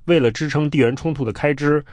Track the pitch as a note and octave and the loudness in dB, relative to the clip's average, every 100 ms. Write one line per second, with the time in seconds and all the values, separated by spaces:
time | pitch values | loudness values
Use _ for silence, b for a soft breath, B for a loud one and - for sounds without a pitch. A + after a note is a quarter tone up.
0 | - E3+ A#2+ A#2 D#3 D3+ D3+ D3+ A#2 C#3 | 0 2 2 0 -2 -2 0 2 2 0
1 | E3 C#3+ A#2 - D3 C#3 D3 D3 C#3+ | -4 -4 -6 -2 -2 0 0 0 -2